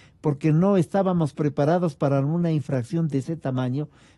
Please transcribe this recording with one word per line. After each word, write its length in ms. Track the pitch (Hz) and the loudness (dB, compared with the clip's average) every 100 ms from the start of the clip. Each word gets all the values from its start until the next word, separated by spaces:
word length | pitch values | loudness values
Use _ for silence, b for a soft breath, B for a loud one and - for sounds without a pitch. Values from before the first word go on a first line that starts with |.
| B B | B B
porque 300 | 156 139 160 | -4 0 2
no 260 | 156 190 196 | 4 4 2
estábamos 560 | - 196 190 175 151 | 2 0 0 0 -2
preparados 640 | - 151 139 143 175 175 - | -2 -4 0 2 2 0 -2
para 240 | 143 139 | 0 0
una 300 | 139 170 170 | 0 0 0
infracción 560 | 156 - 135 120 165 160 | -2 -2 -4 -2 -2 -2
de 120 | 135 | -2
ese 160 | 135 160 | -4 -6
tamaño, 540 | 135 127 127 135 147 b b | -4 -4 -2 -4 -6 b b